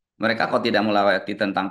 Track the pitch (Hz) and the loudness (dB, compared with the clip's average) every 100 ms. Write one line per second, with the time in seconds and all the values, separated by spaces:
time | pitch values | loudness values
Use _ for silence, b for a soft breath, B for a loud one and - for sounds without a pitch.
0 | _ - 110 110 - 127 113 107 107 101 | _ -4 -2 0 0 0 0 0 2 2
1 | 101 95 - 104 101 95 95 | 2 2 -2 -4 -4 -2 -2